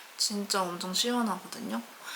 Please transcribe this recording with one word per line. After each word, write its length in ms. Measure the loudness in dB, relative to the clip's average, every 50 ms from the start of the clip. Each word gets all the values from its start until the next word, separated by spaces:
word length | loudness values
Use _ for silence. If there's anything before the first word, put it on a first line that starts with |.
| -16 -8 -2
진짜 460 | 0 0 2 2 0 0 2 2 2
엄청 320 | 2 2 0 -2 -2 0 2
시원하거든요. 880 | 2 4 4 4 4 4 2 2 -2 -4 -8 -8 -6 -4 -2 -2 -4 -4 -6 -12 -12 -10 -10 -8